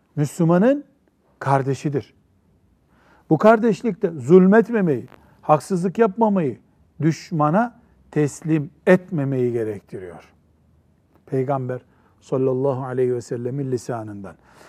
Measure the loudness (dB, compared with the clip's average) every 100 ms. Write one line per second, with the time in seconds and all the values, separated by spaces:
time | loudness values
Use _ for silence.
0 | _ -6 -4 0 2 4 2 0 -4 _
1 | _ _ _ _ -2 0 0 -4 -4 -6
2 | -8 _ _ _ _ _ _ _ _ _
3 | _ _ -2 2 4 4 2 0 -4 -4
4 | -6 -4 4 6 8 6 4 0 0 -2
5 | -4 -16 _ _ 0 0 0 -4 -2 0
6 | 0 2 0 0 -2 -6 _ _ _ -4
7 | -2 -2 -4 -2 0 2 0 -4 _ _
8 | _ -2 -2 -4 -4 -2 -4 -4 2 2
9 | 2 -6 -4 -2 -2 -2 -6 -8 -12 -16
10 | -16 -18 -20 _ _ _ _ _ _ _
11 | _ _ _ -4 -2 -4 -6 -10 -12 _
12 | _ _ _ -2 0 0 -2 -2 -4 -2
13 | -2 -2 -6 -8 -6 -6 -4 -6 -6 -8
14 | -10 -14 -16 -18 _ _